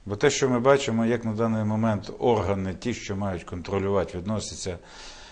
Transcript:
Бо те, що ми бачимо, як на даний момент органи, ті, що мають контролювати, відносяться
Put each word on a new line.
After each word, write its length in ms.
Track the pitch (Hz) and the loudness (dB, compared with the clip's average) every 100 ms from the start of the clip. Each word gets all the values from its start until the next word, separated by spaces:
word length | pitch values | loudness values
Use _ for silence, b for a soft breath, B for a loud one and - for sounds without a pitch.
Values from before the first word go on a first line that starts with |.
| - | -8
Бо 100 | 101 | 2
те, 140 | 147 | 2
що 200 | - 135 | 4 2
ми 100 | 123 | 4
бачимо, 460 | 127 139 135 113 113 | 6 6 4 0 2
як 200 | 120 113 | 0 0
на 80 | |
даний 300 | 110 113 113 | 0 0 2
момент 480 | 107 107 113 104 - - | 0 2 2 0 -4 -2
органи, 540 | 123 117 92 98 95 87 | 2 2 2 0 -2 -4
ті, 140 | 123 | -4
що 220 | 107 - 98 | -4 -6 -4
мають 280 | 101 90 | -2 -4
контролювати, 720 | - 92 80 98 98 98 82 90 | -6 -10 -4 -2 2 2 0 -4
відносяться 600 | 87 110 - 80 95 87 B B B B B | -4 -4 -4 -8 -8 -10 B B B B B